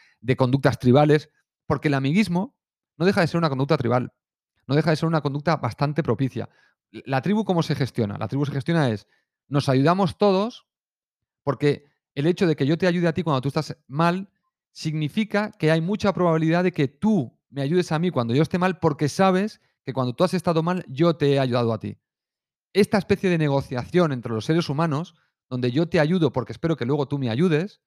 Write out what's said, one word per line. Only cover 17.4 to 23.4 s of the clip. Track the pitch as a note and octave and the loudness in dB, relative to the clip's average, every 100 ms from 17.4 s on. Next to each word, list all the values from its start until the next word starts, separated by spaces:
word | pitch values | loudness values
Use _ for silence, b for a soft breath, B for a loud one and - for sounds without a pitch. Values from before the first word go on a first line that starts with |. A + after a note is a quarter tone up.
| _ | _
me | C3+ | -6
ayudes | C#3 F3+ F3 | -2 0 0
a | D#3+ | -2
mí | F3+ | -2
cuando | C#3 A#2 | 0 0
yo | C3 | 2
esté | D#3+ F3+ | 0 0
mal, | F#3 F3+ | -2 0
porque | E3 C#3 C#3+ | -2 0 -2
sabes | - F#3+ F#3 G#3+ - _ _ | 2 2 2 -2 -8 _ _
que | - | -8
cuando | B2+ B2 | -4 -2
tú | A#2 | 0
has | F3+ | 0
estado | F#3 F3 D#3+ | 0 0 0
mal, | E3 F3+ - | 0 -4 -4
yo | B2+ E3+ D#3 | 0 0 2
te | C#3+ | 2
he | C#3 | 2
ayudado | C3 B2 A2+ | 2 0 0
a | A2 | -2
ti. | G#2 G#2 _ _ _ _ _ _ _ | -6 -12 _ _ _ _ _ _ _
Esta | - G#3+ G#3 | 0 2 2
especie | - G3 F#3+ | 0 0 0
de | |
negociación | E3 | 2